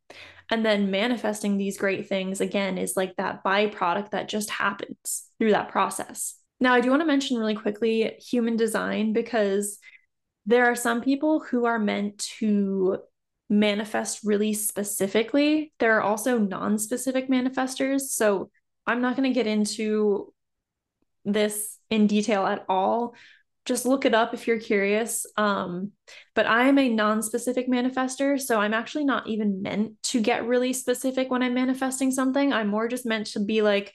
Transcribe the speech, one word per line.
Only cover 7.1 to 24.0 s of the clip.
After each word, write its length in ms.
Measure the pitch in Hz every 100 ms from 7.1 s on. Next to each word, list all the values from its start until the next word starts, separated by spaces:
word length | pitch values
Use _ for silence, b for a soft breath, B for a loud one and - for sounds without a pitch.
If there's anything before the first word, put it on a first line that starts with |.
| 277 269 240
really 180 | 220 208
quickly 600 | 214 208 226 226 220 -
human 380 | - 240 233 226
design, 560 | 226 214 185 202 220
because 680 | 214 226 233 202 196 202 - B B B _ _ _ 202
there 200 | 240 240
are 100 | 240
some 260 | 240 233
people 380 | 247 277 311 311
who 260 | - 247 233
are 140 | 233
meant 400 | 208 202 208 208
to 800 | - - 220 202 196 196 185 - - _ _ _ -
manifest 760 | 208 214 202 208 226 214 -
really 300 | 208 202 214
specifically. 1200 | 208 - - 202 - 196 214 220 285 294 311 302 -
There 180 | 233 220
are 40 |
also 360 | 196 214 262 240
non-specific 920 | 202 180 196 214 - 247 262 254 262
manifestors. 720 | 254 262 262 262 262 269 269
So 500 | 269 - 214 196 - _ _ _ -
I'm 160 | 240
not 140 | 254 247
gonna 180 | 269
get 140 | 247 214
into 840 | 214 208 - 214 214 208 196 - _ _ _ _ _ _ _ _ _
this 560 | 202 208 214 214 - - -
in 160 | 220 208
detail 400 | 214 208 202 185
at 180 | - -
all. 460 | 185 202 226 240 B B B B _ -
Just 220 | 247 240
look 180 | 269